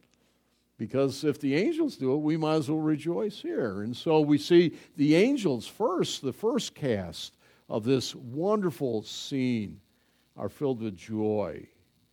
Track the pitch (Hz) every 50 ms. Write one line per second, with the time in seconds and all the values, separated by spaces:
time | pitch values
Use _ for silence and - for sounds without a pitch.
0 | _ _ _ _ _ _ _ _ _ _ _ _ _ _ _ - 113 101 - 135
1 | 139 135 120 - 156 147 139 - 147 135 139 160 214 330 320 320 330 262 - -
2 | 139 127 135 151 151 151 165 165 156 156 156 160 135 135 156 156 156 156 156 147
3 | - 170 170 196 220 208 - - - 339 330 247 139 107 92 101 104 117 120 -
4 | - 170 156 156 151 147 147 143 - - 175 175 180 156 - - - - - 156
5 | 143 151 156 170 214 269 285 254 196 156 127 113 - - - - 214 302 381 302
6 | 175 - - - 139 131 - - 202 226 294 220 - - - - 147 127 110 98
7 | 92 85 82 - - - _ _ _ _ _ _ _ - - 113 104 123 135 127
8 | - - - - 131 117 123 147 175 202 214 214 185 170 - - 143 123 113 107
9 | 107 - - - - - 143 131 127 127 120 110 101 87 80 - _ _ _ _
10 | _ _ _ _ _ _ _ - 110 104 - - 151 135 131 110 113 110 92 87
11 | - - 110 107 107 107 107 104 95 82 78 - - - _ _ _ _ _ _
12 | _ _